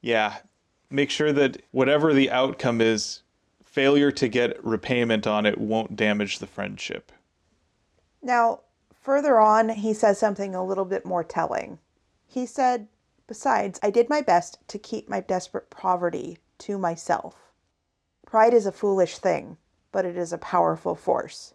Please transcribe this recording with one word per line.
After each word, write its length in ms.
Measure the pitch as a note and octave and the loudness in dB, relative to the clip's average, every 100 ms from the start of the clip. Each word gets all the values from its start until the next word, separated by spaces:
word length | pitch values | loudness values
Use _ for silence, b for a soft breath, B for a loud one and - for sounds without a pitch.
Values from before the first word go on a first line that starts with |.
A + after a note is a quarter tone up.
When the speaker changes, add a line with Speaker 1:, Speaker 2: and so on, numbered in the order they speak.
Speaker 1:
Yeah. 360 | A#2+ A2+ G#2+ - _ _ _ _ _ | 0 0 0 -4 _ _ _ _ _
Make 200 | C3+ C#3+ | -2 -2
sure 240 | - D3+ | 0 0
that 280 | C#3+ C3+ - _ | 2 0 -2 _
whatever 420 | B2+ C3 D3 D#3+ | 0 2 4 4
the 180 | C#3 C3+ | 4 2
outcome 480 | B2 C3+ B2+ B2+ A#2 | 2 -2 -2 -4 2
is, 440 | A2+ A2 - - _ _ _ _ | 2 2 -4 -12 _ _ _ _
failure 500 | _ - C3+ C#3+ C#3+ | _ 0 2 4 2
to 180 | C#3 B2+ | 2 0
get 340 | A#2 A#2+ - | 2 0 -2
repayment 640 | - A2 - B2 A#2 A2 G#2+ | -4 -4 -2 0 2 0 0
on 180 | G#2+ G#2+ | 0 0
it 120 | - | 0
won't 400 | G#2+ A2+ A2 G#2 | -2 -2 -4 -2
damage 420 | G#2+ G#2 G2+ - | 0 0 -2 -6
the 80 | - | -12
friendship. 640 | - G2 G2 - - _ _ _ _ _ _ _ _ _ _ _ _ | -10 -10 -10 -10 -12 _ _ _ _ _ _ _ _ _ _ _ _
Speaker 2:
Now, 400 | B3 A#3+ A#3 - _ _ _ | 0 2 2 0 _ _ _
further 440 | _ - C#4 D4 A#3 | _ 0 0 4 6
on, 280 | G#3+ G#3+ A3+ | 6 6 4
he 240 | A3 G#3+ | 0 -2
says 240 | G#3+ A3 G3 | 2 2 4
something 380 | G#3+ G3 G3 F#3 | 0 -2 -6 -6
a 100 | F#3 | -4
little 200 | F#3+ F#3 | -4 -2
bit 200 | F#3+ F3+ | -4 -4
more 200 | F3+ E3 | -4 -4
telling. 540 | - E3 - - - _ _ _ _ _ | -4 -2 -4 -6 -16 _ _ _ _ _
He 200 | - B3 | -8 -8
said, 420 | - B3+ B3 G#3+ _ _ _ _ | -2 0 0 -6 _ _ _ _
"Besides, 520 | A3 C4 A3+ G3+ F3+ | -6 -2 0 -2 -4
I 60 | G#3 | -2
did 200 | G#3 A#3 | 2 2
my 120 | D4 | 0
best 440 | C#4+ - - - _ | 2 2 0 -16 _
to 100 | G3+ | -16
keep 300 | - G#3+ - | -10 -10 -6
my 100 | G3+ | -8
desperate 500 | F#3+ F#3 - F#3+ - | -4 -4 -4 -12 -12
poverty 680 | - F#3 F3+ F3 - D#3+ E3+ _ _ | -8 -2 0 0 -4 -10 -14 _ _
to 180 | - G3+ | -8 -4
myself. 760 | F3+ E3 - C#3 - - _ _ _ _ _ _ _ _ _ | -4 -4 -2 -4 -4 -18 _ _ _ _ _ _ _ _ _
Pride 280 | A3+ A3 | 4 6
is 120 | A#3+ G3+ | 6 2
a 60 | |
foolish 460 | F3+ G#3 G3 F3 - | -4 -2 2 0 0
thing, 400 | G3 D#3 G2 D#3+ _ _ _ | -2 -2 -4 -20 _ _ _
but 140 | F#3+ F#3 | -4 -4
it 100 | F3 | -4
is 160 | E3+ | -6
a 60 | E3+ | -8
powerful 580 | - F3+ E3+ E3 F3+ E3 | -4 0 0 0 -4 -6
force." 580 | - - - - - | -2 -2 -4 -14 -20